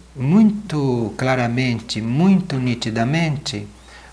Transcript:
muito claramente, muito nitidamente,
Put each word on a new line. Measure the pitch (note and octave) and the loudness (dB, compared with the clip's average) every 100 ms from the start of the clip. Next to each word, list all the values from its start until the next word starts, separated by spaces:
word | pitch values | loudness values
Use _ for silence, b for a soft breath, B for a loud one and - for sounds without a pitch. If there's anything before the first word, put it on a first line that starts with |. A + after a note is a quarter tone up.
| - C#3 | -18 -6
muito | B2+ G3 G#3+ G#3 - D3+ C#3 A#2+ A2 - | 2 6 6 2 -4 -2 0 0 -4 -2
claramente, | C3 C3 A#2 A#2+ B2+ A2+ - - | -2 0 0 0 -2 -2 -4 -6
muito | A2+ B2+ F#3 F#3+ - C3+ | -2 2 4 4 2 -2
nitidamente, | B2+ A#2 A2+ A2+ A#2 D#3+ E3 C#3+ - G#2 G#2 B B B B | -2 -2 -4 -2 0 0 0 -2 -6 -10 -10 B B B B